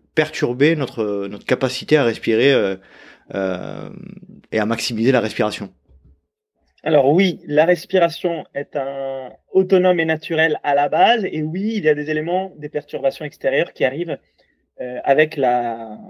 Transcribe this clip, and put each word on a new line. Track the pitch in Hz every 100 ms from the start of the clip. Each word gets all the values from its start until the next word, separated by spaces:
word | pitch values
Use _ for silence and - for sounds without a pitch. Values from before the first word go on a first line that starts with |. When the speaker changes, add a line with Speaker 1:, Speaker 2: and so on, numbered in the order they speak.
| _
Speaker 1:
perturber | - 151 - 131 123 147 160
notre, | 131 - 107 101 98
notre | 101 -
capacité | 123 127 - - 151
à |
respirer, | 120 113 - 110 135
euh, | 131 101 95 _ - - - -
euh, | 98 95 90 69 50 50 - - - - - _
et | 110
à | 107
maximiser | 113 - 110 120
la | 127
respiration ? | 107 - 107 - 98 _ _ _ _ _ _ _ _ _ _ _
Speaker 2:
Alors | 160 156 135
oui, | 170 190 - -
la | 147 165
respiration | 180 - 185 170 - 175 165 -
est | 139 147 147
un, | 135 139 135 135 127 - _
autonome | 190 190 185 185 175
et | 160
naturelle | 156 - 160 160 151
à | 147 143
la | 143
base. | 151 202 240 196
Et | 156
oui, | 156 175 208 220
il |
y | 156
a | 147
des | 147
éléments, | 156 160 185 190 151
des | 147
perturbations | 147 - 143 135 - 147
extérieures | - 135 139 170
qui | -
arrivent, | - 139 165 143 _ _ _ _ _ -
euh, | 123 123
avec | 139 139 156 156
la, | 127 123 120 113 113 110 104